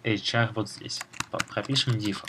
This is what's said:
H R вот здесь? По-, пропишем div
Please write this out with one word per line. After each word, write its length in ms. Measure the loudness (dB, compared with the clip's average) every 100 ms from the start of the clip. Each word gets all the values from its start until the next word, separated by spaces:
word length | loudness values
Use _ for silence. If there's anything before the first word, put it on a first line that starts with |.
H 300 | 0 0 2
R 180 | 2 2
вот 140 | 0 -4
здесь? 320 | -6 -8 -8 -8 -10 -6
По-, 80 | -6
пропишем 560 | -4 -4 0 2 4
div 280 | 4 2 -2